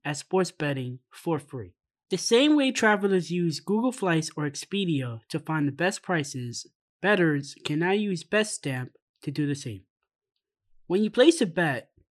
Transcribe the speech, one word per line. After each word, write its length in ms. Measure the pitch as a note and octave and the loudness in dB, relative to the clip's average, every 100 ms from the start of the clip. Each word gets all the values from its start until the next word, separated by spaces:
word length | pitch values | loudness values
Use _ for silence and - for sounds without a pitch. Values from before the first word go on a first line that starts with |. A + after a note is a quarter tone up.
| D3 | -8
at 100 | C#3+ | -8
sports 340 | - F#3 F3+ | -2 0 0
betting 500 | - D3 C3+ B2 B2 _ | -2 -4 -2 -6 -10 _
for 280 | - E3+ D3+ | -10 -4 -4
free. 360 | - C3 F#2 _ _ _ - | -6 -14 -14 _ _ _ -8
The 80 | F#3 | -6
same 400 | - A#3 D4+ D4 | 2 4 6 4
way 160 | C4 | 2
travelers 580 | - A3 G#3 G3+ F#3 E3 | 2 2 4 2 2 0
use 300 | F3 E3+ C#3+ | 0 0 -2
Google 320 | - G#3+ B3+ | -2 0 0
Flights 380 | A#3+ F#3+ D#3+ D#3+ | 0 0 0 0
or 140 | - D3 | -4 -6
Expedia 720 | C#3+ - G3+ F3+ C#3+ B2 A2+ - | -6 -6 -2 0 0 -2 -8 -8
to 100 | D#3 | -8
find 300 | E3 D#3 C#3+ | -4 -2 -2
the 40 | |
best 300 | C#3+ F3+ G3 | 0 -2 -2
prices, 640 | - E3+ C#3+ C3 A#2+ A2+ - _ _ _ | -2 -2 -2 -6 -8 -10 -14 _ _ _
bettors 520 | F3+ G3+ E3 C#3+ C#3 - | 0 4 4 2 -4 -10
can 180 | - D3+ | -4 -2
now 120 | F3+ | 0
use 320 | G3+ G#3 F3 | 0 0 -4
Best 300 | - G#3+ G#3+ | -2 -2 0
Stamp 380 | - C#3+ B2+ B2+ _ _ _ | -4 -6 -6 -8 _ _ _
to 100 | - | -8
do 160 | C#3 C#3+ | -2 -2
the 80 | |
same. 280 | C#3 B2 F#2+ - _ _ _ _ _ _ _ _ - - | -2 -6 -12 -16 _ _ _ _ _ _ _ _ -14 -2
When 180 | F#3 | 0
you 60 | G#3+ | 2
place 320 | A#3+ D4+ E4 | 4 4 4
a 40 | G#3 | 0
bet, 440 | F3+ D#3+ B2 - _ _ | 0 0 -2 -6 _ _